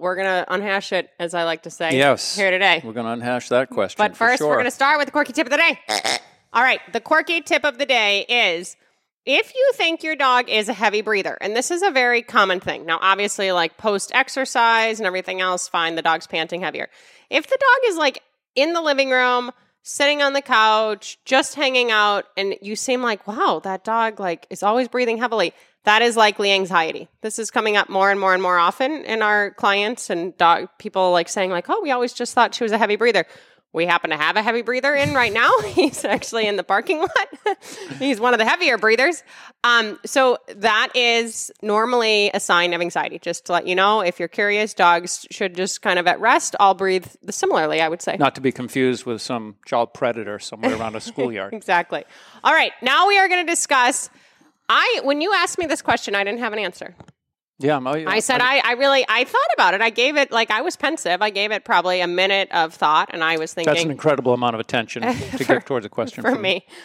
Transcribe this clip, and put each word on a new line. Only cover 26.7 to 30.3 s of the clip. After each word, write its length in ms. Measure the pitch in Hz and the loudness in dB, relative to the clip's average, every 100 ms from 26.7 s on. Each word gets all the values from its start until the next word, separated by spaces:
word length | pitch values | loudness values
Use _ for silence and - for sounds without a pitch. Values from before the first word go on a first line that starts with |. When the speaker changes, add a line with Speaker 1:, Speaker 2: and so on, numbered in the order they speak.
| 180 160 - 175 _ | 0 0 -4 -12 _
Speaker 1:
This 160 | 180 - | -10 -8
is 120 | 220 | -6
coming 260 | - 220 208 | -2 0 2
up 120 | 190 | 2
more 220 | 190 196 | 2 2
and 80 | 196 | 2
more 140 | 190 | 2
and 80 | 185 | 2
more 160 | 185 180 | 2 2
often 460 | 175 - 269 302 | 2 0 -4 -4
in 180 | - 220 | -6 -2
our 300 | 214 208 202 | 0 0 -2
clients 580 | - 202 196 208 240 - | -2 0 2 0 -4 -6
and 260 | 180 180 | -6 -4